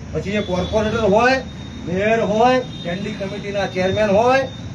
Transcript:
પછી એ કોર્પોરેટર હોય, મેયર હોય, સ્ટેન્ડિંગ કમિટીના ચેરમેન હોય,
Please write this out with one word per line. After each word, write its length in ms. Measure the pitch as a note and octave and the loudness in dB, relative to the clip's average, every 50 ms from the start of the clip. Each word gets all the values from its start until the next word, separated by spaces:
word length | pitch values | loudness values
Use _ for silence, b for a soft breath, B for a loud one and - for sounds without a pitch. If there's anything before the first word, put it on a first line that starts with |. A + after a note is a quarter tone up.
| - - | -12 -8
પછી 200 | - D#3 - F#3 | -6 -6 -4 -2
એ 100 | G#3 G#3 | -2 -2
કોર્પોરેટર 580 | F#3+ E3+ F3+ F3+ F3+ - G3 A3 G#3+ G#3+ - - | -2 -2 -2 -2 -2 0 0 0 0 0 0 0
હોય, 440 | F3 F#3+ G3 A3 A#3+ B3+ C4+ C4 B3+ - - - - - - - - E3 | 2 4 4 6 6 4 4 2 -2 -6 -12 -12 -12 -12 -12 -10 -8 -4
મેયર 340 | F3 F#3+ G3+ A3 A3+ A3+ | -2 0 0 2 2 2
હોય, 380 | G#3 F#3 G#3 G#3+ A#3+ B3+ B3+ B3+ | 2 2 2 4 4 4 4 2
સ્ટેન્ડિંગ 600 | - - - - - E3+ F3 F#3+ G#3 G#3+ G#3+ G3 | 0 -2 -8 -10 -8 -6 -6 -6 -6 -6 -6 -6
કમિટીના 460 | G3 G3 G3+ G3+ G3 G3+ G3+ G3+ F#3 | -8 -8 -8 -8 -8 -6 -4 -4 -4
ચેરમેન 440 | F3 - F#3 F3+ G3 F#3+ G#3 G#3+ G#3 | -2 -2 0 0 0 2 2 2 4
હોય, 380 | F#3+ G#3 A#3+ B3 C4 C4+ C4 - - - - - | 4 4 4 6 4 4 2 -2 -6 -10 -12 -10